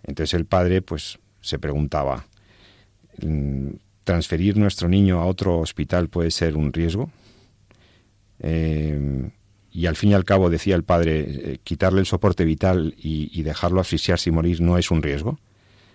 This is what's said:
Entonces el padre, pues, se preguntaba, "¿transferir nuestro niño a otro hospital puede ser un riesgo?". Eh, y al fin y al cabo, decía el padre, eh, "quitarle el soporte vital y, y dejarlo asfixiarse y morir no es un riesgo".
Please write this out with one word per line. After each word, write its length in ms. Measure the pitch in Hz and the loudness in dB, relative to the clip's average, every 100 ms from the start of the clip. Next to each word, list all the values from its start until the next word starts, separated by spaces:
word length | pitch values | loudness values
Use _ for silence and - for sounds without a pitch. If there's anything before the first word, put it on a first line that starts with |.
Entonces 320 | - 71 78 | -12 -6 -2
el 100 | 87 | -2
padre, 380 | 80 92 90 92 | 0 2 4 2
pues, 360 | - 78 - - _ _ | 0 -8 -8 -16 _ _
se 180 | - 76 | -8 -6
preguntaba, 680 | 76 73 73 76 69 64 - _ _ _ - _ _ _ _ - 80 76 71 67 69 - _ _ | -4 -2 -2 -2 -2 -6 -10 _ _ _ -20 _ _ _ _ -10 -4 -2 -2 -4 -8 -12 _ _
"¿transferir 520 | - 85 82 82 98 104 | -2 -2 0 0 2 2
nuestro 320 | 104 - 87 | 2 0 2
niño 320 | 95 98 87 | 4 4 4
a 60 | 90 | 0
otro 320 | 92 98 85 | -2 0 0
hospital 500 | 80 - 73 90 85 | -2 -6 -2 -2 0
puede 220 | 87 85 | -2 -2
ser 260 | - 82 76 | 0 -2 0
un 160 | 73 | -2
riesgo?". 380 | 80 82 95 156 _ - _ _ _ _ _ _ _ _ _ _ _ | 0 -2 -2 -6 _ -20 _ _ _ _ _ _ _ _ _ _ _
Eh, 920 | - 80 80 76 76 73 71 67 65 - _ _ _ | -2 0 0 0 -2 -2 -2 -4 -6 -12 _ _ _
y 140 | 87 85 | -4 -2
al 80 | |
fin 160 | 80 104 | 2 4
y 40 | |
al 100 | 101 | 4
cabo, 260 | 90 95 90 | 4 4 4
decía 240 | 85 98 | 2 2
el 80 | 90 | 0
padre, 380 | 80 87 82 78 | 2 2 4 0
eh, 400 | 76 69 - 65 | -2 -8 -8 -10
"quitarle 380 | - 85 92 95 | -8 0 2 2
el 60 | 92 | 2
soporte 380 | 95 101 90 | 2 2 2
vital 500 | 82 78 95 92 80 - | 2 2 2 2 0 -4
y, 320 | 78 78 76 85 | -6 -4 -4 -4
y 40 | |
dejarlo 380 | 78 76 87 92 | -6 -2 0 0
asfixiarse 500 | 87 80 - 87 - | 0 -2 0 0 2
y 20 | |
morir 280 | 82 82 82 | 2 2 2
no 180 | 85 87 | 2 2
es 120 | - | 2
un 120 | 82 | 0
riesgo". 360 | 73 71 95 151 _ _ _ _ _ | 0 -4 -6 -8 _ _ _ _ _